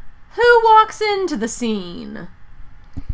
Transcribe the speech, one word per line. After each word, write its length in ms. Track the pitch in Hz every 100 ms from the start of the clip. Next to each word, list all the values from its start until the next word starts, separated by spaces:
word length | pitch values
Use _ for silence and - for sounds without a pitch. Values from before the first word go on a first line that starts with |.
| - - -
who 260 | - 480 480
walks 360 | 453 440 440 -
into 360 | 427 403 370 269
the 120 | 226
scene? 800 | - 233 208 180 175 - - 175 - - - - - - - -